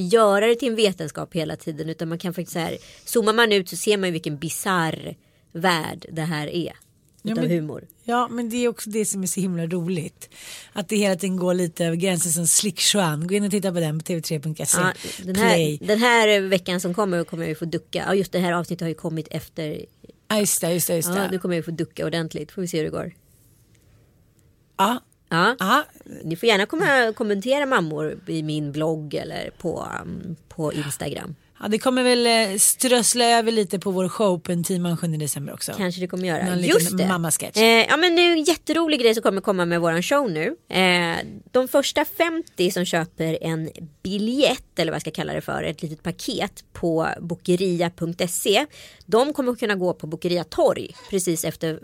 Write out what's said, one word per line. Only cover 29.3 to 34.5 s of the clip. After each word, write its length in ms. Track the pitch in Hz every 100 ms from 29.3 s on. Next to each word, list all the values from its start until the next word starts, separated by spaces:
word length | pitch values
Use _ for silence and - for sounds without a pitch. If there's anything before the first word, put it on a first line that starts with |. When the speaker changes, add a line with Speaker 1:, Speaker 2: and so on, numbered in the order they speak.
| 156 - -
Speaker 1:
på, 300 | 170 - - -
um, 340 | - 175 - 160 _
på 240 | - 151
Instagram. 640 | 151 143 - 151 - - 147 _ _
Speaker 2:
Ja, 80 | 208
det 100 | 214
kommer 240 | 262 254
väl, 240 | 247 247 233 226 208
eh, 60 | 202
strössla 680 | - - 254 247 202 247
över 280 | 233 233 226
lite 260 | 220 196 190
på 120 | 202
vår 180 | 185 185
show 300 | - 202 175
på 120 | -